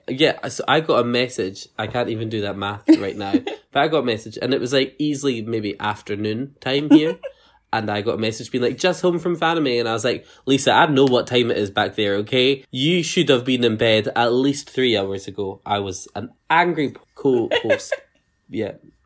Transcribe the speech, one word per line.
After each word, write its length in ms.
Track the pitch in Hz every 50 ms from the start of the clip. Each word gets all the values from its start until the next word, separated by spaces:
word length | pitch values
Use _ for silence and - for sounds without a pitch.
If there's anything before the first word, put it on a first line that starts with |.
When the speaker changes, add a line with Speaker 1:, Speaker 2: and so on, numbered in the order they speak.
| _ -
Speaker 1:
yeah. 400 | 127 131 156 - - - - 123
So 160 | - - - -
I 120 | 135 156
got 200 | 156 156 147 117
a 40 | 120
message. 640 | 120 120 123 123 123 - - 98 95 98 - - - _ -
I 100 | 110 107
can't 220 | - 123 120 -
even 200 | 117 110 117 110
do 120 | 113 107
that 160 | 101 101 95 98
math 300 | 101 101 104 104 - - 320 311
right 180 | 101 - - -
now, 160 | - - -
Speaker 2:
<laughs> 380 | 254 - 302 - - _ _
Speaker 1:
but 80 | - 143 147
I 40 | 160
got 120 | 160 147
a 60 | 123
message, 320 | 123 110 107 - 113 107 -
and 120 | - 120 131
it 80 | -
was, 120 | 120 120 139
like, 220 | 135 131 - - -
easily 440 | 151 151 147 139 143 139 123 113
maybe 380 | 104 113 117 113 104 101 - -
afternoon 760 | 107 104 104 - - - 104 101 107 107 110 117 135 139 - _
time 280 | - 131 131 143 151 147
here. 280 | - 156 151 160 - - -
Speaker 2:
<laughs> 60 | - - _ _ _ _ _ _ _ -
Speaker 1:
And 180 | 113 107 104
I 100 | 104 104
got 140 | 104 117 -
a 20 | 107
message 320 | 113 110 113 - 110 -
being 140 | - 127 123
like, 140 | - 127 -
"Just 240 | - 185 175 -
home 180 | - 180 175 170
from 160 | 170 180 175
Fanime." 420 | 165 165 160 170 165 151 131 120 120
And 80 | 113 113
I 40 | 113
was 120 | 113 104
like, 200 | 123 98 82 - - - - _
"Lisa, 260 | - 139 135 - -
I 140 | 113 127 165
know 180 | 160 143 131 139
what 240 | 135 127 120 107 -
time 240 | 123 123 120 117
it 60 | 107 -
is 120 | 107 98
back 260 | - 107 104 98 -
there, 200 | - 107 101 98 101
okay? 440 | 104 110 135 127 123 135 139 139 - _
You 320 | - 127 135 160 180 180 160
should 240 | - - 185 160 135
have 160 | 139 120 120
been 220 | 131 127 123 120
in 100 | 117 110
bed 320 | 104 117 117 110 110 107 - -
at 160 | - 120 120
least 380 | 120 127 135 143 139 - - -
three 260 | - 131 131 123 110
hours 320 | 101 98 95 98 95 - -
ago." 320 | 95 - 101 95 98 - _
I 140 | - 107 101
was 280 | 101 98 92 - - - -
an 140 | 101 - - - _ _ -
angry 440 | 160 165 175 175 165 151 147 120 - - - _ _
co-host. 800 | - - 139 127 120 110 - - - - 113 - - - - - - - _ _ _ _
Speaker 2:
<laughs> 260 | _ _ _ _ _
Speaker 1:
Yeah, 260 | - 107 107 98 - - _ - _ _ _